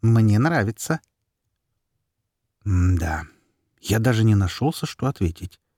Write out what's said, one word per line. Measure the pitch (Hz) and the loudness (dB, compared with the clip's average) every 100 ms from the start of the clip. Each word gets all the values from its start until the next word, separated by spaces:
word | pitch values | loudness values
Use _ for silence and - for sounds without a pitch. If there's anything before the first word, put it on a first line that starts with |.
Мне | 113 113 110 104 | 4 4 4 4
нравится". | 147 165 104 107 - 160 _ _ _ _ _ _ _ _ _ _ _ _ _ _ _ _ | 2 0 -2 -6 -6 -6 _ _ _ _ _ _ _ _ _ _ _ _ _ _ _ _
М-да. | 101 90 90 87 82 80 78 _ _ _ _ _ | -2 2 2 0 -2 -6 -10 _ _ _ _ _
Я | - - | -4 0
даже | 117 110 | 0 2
не | 113 | 2
нашелся, | 104 92 - 139 - - | 2 0 -2 -4 -4 -10
что | - 131 | -6 -6
ответить. | - 87 85 87 _ _ | -2 -4 -4 -16 _ _